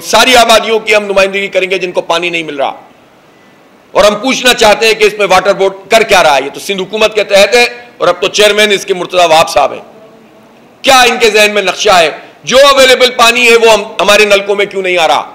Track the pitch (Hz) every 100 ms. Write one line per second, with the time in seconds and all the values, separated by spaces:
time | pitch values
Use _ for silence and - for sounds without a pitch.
0 | - 220 247 247 233 220 208 220 214 214
1 | 202 196 196 196 196 190 185 190 180 180
2 | - 170 175 170 156 143 123 - - _
3 | _ _ _ _ _ _ _ _ _ -
4 | 202 208 262 240 247 233 214 202 226 220
5 | 208 208 196 185 196 180 190 190 - 220
6 | 214 190 160 135 139 143 - 196 185 214
7 | 214 208 202 196 214 240 240 - - -
8 | 165 175 190 - 208 208 214 190 - 185
9 | 170 180 170 160 165 147 131 117 - -
10 | - - _ _ _ _ _ _ 247 262
11 | 247 226 226 214 208 208 185 170 208 185
12 | 160 - - - 147 247 285 269 262 240
13 | 254 - 233 240 240 233 226 214 208 -
14 | 185 208 208 196 196 202 196 190 185 175
15 | 156 135 -